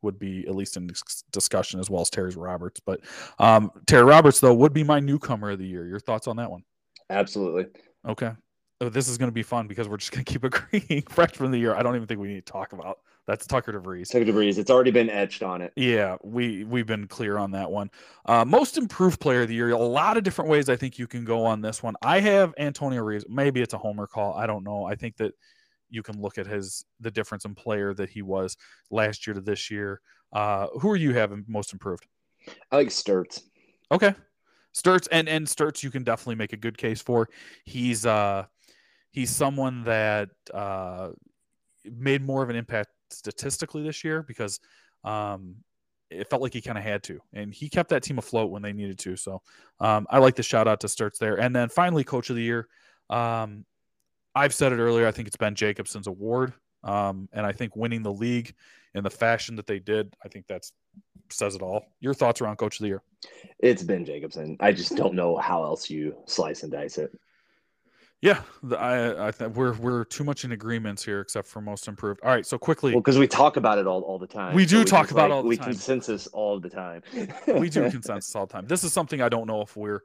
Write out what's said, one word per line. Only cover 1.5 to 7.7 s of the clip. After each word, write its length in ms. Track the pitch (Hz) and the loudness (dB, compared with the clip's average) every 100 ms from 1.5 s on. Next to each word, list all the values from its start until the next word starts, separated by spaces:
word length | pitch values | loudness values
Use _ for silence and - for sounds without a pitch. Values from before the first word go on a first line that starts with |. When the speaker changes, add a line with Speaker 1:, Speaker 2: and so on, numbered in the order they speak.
| 98 90 92 | 0 -2 -4
Speaker 1:
as 80 | 92 | -4
well 120 | 95 | -2
as 80 | 85 | -2
Terry 220 | - 92 | -2 -4
Roberts. 460 | 90 90 90 87 - | -6 -8 -8 -10 -10
But, 220 | - 95 - - - - | -8 -8 -8 -16 -10 4
um, 300 | 113 110 107 - - | 8 8 8 -2 6
Terry 180 | 143 123 | 10 12
Roberts, 340 | 151 156 - | 12 12 10
though, 140 | 131 | 8
would 180 | 117 147 | 10 8
be 140 | 147 151 | 6 2
my 160 | 147 | 2
newcomer 480 | 143 147 - 113 104 | 2 0 -2 -6 -4
of 80 | 98 | -6
the 80 | 92 | -6
year. 180 | 90 87 | -8 -8
Your 140 | 98 | -8
thoughts 300 | - 110 127 | -4 -4 -4
on 80 | 113 | -6
that 120 | 117 | -8
one? 140 | 90 - _ _ - - | -10 -18 _ _ -20 -6
Speaker 2:
Absolutely. 560 | 196 196 104 92 85 95 | -2 -2 -2 -2 -2 -4